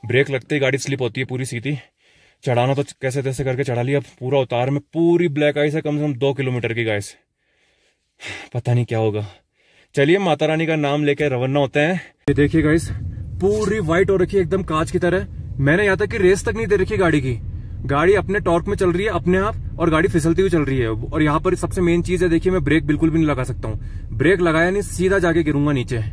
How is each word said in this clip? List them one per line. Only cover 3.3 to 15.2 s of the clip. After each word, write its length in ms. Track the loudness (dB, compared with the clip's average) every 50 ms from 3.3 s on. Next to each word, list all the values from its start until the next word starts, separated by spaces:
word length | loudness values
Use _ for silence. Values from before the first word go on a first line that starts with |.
| -4 -4 -4
करके 200 | -4 -2 -2 -2
चढ़ा 180 | -2 -2 -2
लिया। 180 | 0 0 0 -2
अब 40 | -2 -4 -14 _
पूरा 200 | -4 0 0 0
उतार 300 | 0 0 0 -2 0 0
में 100 | 0 -2 -4
पूरी 440 | _ -2 2 2 4 4 4 2 0
black 280 | 0 2 2 2 2
ice 160 | 2 0 0 0
है, 60 | -2
कम 160 | -2 -2 -2
से 60 | 0 -2
कम 100 | -2 -2
दो 180 | 0 0 0 0
किलोमीटर 400 | 0 -2 -2 -2 -2 -2 -2 -2
की 100 | -2 -2
guys, 300 | -2 -2 -4 -4 -8 -16 _ _ _ _ _ _ _ _ _ _ _ _ _ _ _ _ _ _ _ _ _ -16 -14 -14 -14 -16 -8 -8
पता 200 | -6 0 2 2
नहीं 120 | 2 2
क्या 140 | 0 -2 0
होगा। 260 | 0 0 0 -2 -6 -8 -12 _ _ _ _ _ _ _ _ _ _ _ _
चलिए 240 | 0 4 4 4 2
माता 260 | 2 0 0 2 0
रानी 200 | 0 0 0 0
का 80 | 0 0
नाम 260 | 0 0 0 0 0 0
लेके 240 | 0 0 0 0 0
रवाना 300 | 0 0 -2 0 0 0
होते 200 | 0 0 2 0
हैं। 220 | 0 2 0 -2 -6 -10 _ _ _ -2
ये 40 | 2
देखिए 260 | 2 2 4 4 2
guys 280 | 2 4 2 2 0 -2 -6 -6 -8 -8 -8 -10 -10 -10 -8 -2
पूरी 380 | 0 0 0 0 0 -2 -2 -2
white 280 | 0 0 2 2 2 2
हो 60 | 4
रखी 200 | 2 2 2 2
है 60 | 0 0
एकदम 200 | 0 -2 -4 -2
कांच 260 | -2 -2 -2 -2 0
की 80 | -2 0
तरह। 280 | 0 2 0 0